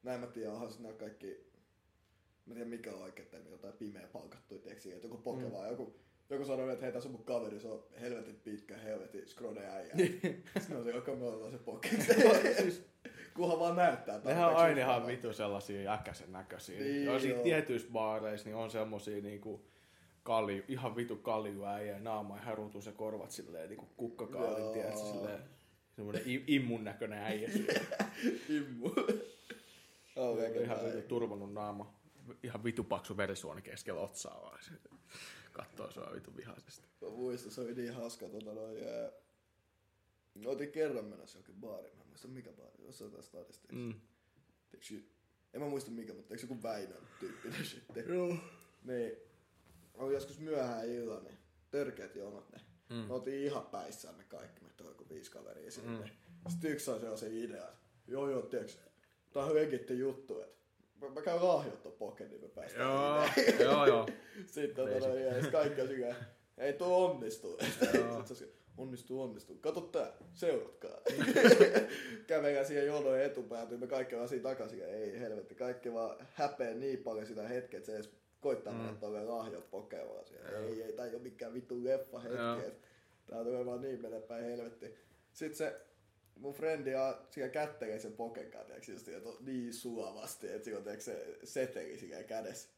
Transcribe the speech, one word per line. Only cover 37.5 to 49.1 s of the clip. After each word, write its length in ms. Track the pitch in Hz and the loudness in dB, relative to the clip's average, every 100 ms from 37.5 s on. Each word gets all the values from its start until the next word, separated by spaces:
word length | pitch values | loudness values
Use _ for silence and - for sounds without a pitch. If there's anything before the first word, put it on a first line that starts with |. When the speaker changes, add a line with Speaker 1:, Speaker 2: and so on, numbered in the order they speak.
Speaker 1:
se 80 | 104 | -8
oli 140 | 120 | -6
niin 200 | 123 120 | -4 -6
hauska, 320 | 120 117 - 92 | -4 -8 -8 -10
tota 260 | 104 107 | -10 -8
noin, 220 | 110 110 110 117 | -8 -8 -8 -6
ää, 220 | 117 113 - _ _ _ _ _ _ _ _ _ _ _ | -6 -6 -10 _ _ _ _ _ _ _ _ _ _ _
me 140 | 98 110 | -10 -4
oltiin 240 | 131 147 | -4 -4
kerran 320 | 151 156 123 | 0 0 0
menossa 340 | 104 90 - - | -6 -12 -18 -20
johonkin 160 | - 95 | -20 -16
baariin. 360 | 110 98 - - | -12 -12 -12 -20
Mä 60 | |
en 60 | - | -20
muista 200 | - 120 | -18 -14
mikä 240 | 131 110 | -14 -16
baari, 320 | - 62 - - | -18 -20 -20 -20
jossain 240 | 131 104 | -14 -14
taas 160 | - - | -14 -16
stadista. 420 | - - - - | -16 -18 -20 -12
Speaker 2:
Mm. 220 | 123 120 107 - _ _ _ _ _ _ | -8 -8 -10 -14 _ _ _ _ _ _
Speaker 1:
Tiiäks, 220 | - - - - _ _ _ _ | -20 -12 -14 -14 _ _ _ _
en 60 | 120 | -6
mä 80 | 147 | -4
muista 220 | 139 127 | -4 -4
mikä, 220 | 117 107 | -10 -10
mutta 140 | - - | -12 -12
tiiäks 140 | 117 | -12
joku 200 | 127 123 | -8 -6
Väinön 400 | 117 107 95 90 - - | -4 -4 -6 -10 -18 -10
tyyppinen 440 | 95 - - - - | -10 -8 -8 -6 -6
<laughs> 60 | |
sitten. 300 | - - - - | -8 -12 -8 -2
Speaker 2:
Joo. 280 | 180 180 170 - - - _ | 0 2 0 -6 -18 -20 _
Speaker 1:
Niin. 280 | 123 123 113 | -6 -2 -2